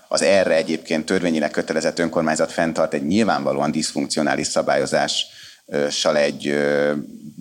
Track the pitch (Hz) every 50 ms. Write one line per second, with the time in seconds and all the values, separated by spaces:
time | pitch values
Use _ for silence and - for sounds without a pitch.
0 | - - - 80 73 85 98 95 92 87 82 80 80 - 80 78 - - 82 76
1 | 76 - 95 90 85 82 80 78 76 76 - 92 82 - 78 78 78 80 76 -
2 | 85 80 - 87 80 78 78 73 80 - - - 82 82 78 80 80 76 78 73
3 | 69 76 95 110 110 95 80 69 69 69 69 69 71 76 71 78 76 - - 71
4 | 69 67 - 82 76 69 65 - 80 - - 90 73 73 69 71 67 67 78 73
5 | 71 73 - - - - - - - - - _ _ - - 73 71 73 - -
6 | - 82 76 73 71 71 - - - 73 71 73 73 73 73 73 - 73 73 73
7 | - - - - - 76 - -